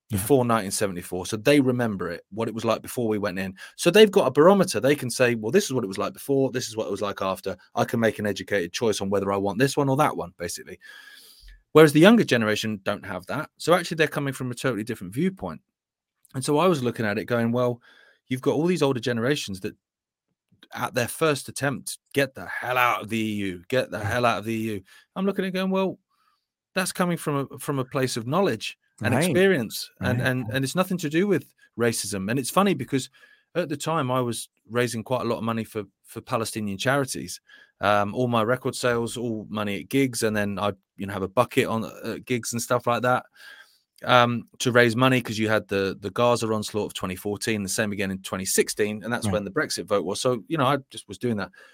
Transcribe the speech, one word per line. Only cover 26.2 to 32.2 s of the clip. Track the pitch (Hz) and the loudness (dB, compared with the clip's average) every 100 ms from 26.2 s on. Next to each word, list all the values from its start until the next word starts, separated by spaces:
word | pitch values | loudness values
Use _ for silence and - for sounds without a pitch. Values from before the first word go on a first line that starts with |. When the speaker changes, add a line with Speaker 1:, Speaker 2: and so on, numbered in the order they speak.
| _ _ _ _ _ - | _ _ _ _ _ -4
Speaker 2:
that's | 185 | -4
coming | - 180 170 | 0 0 0
from | - 143 135 | -2 -2 -4
a, | - | -8
from | - 143 | -4 -4
a | 131 | -2
place | 139 131 127 | -2 -2 -2
of | 113 | -2
knowledge | 156 196 117 - - _ _ | 0 0 -2 -6 -12 _ _
and | 104 | 0
Speaker 1:
Right. | 139 | 2
Speaker 2:
experience, | 180 180 196 175 110 - - _ | 2 4 4 4 0 -8 -12 _
and, | 127 123 | -2 0
Speaker 1:
Right. | 127 | 0
Speaker 2:
and, | 127 110 | -2 -2
and | 131 135 | -4 -2
it's | 175 | -2
nothing | 185 180 | -2 -2
to | 151 | -2
do | 160 202 | 0 2
with | 175 - _ _ - | 0 -2 _ _ 0
racism." | 117 117 101 101 | 0 0 -4 -4